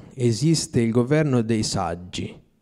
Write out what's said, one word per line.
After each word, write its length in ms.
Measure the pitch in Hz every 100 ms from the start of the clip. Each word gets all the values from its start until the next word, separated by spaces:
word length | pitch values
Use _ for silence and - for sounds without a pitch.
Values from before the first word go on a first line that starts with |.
| -
esiste 640 | 131 120 107 156 160 - 123
il 100 | 117
governo 500 | 120 123 151 151 123
dei 220 | 113 110
saggi. 760 | 107 104 87 87 90 - - - - _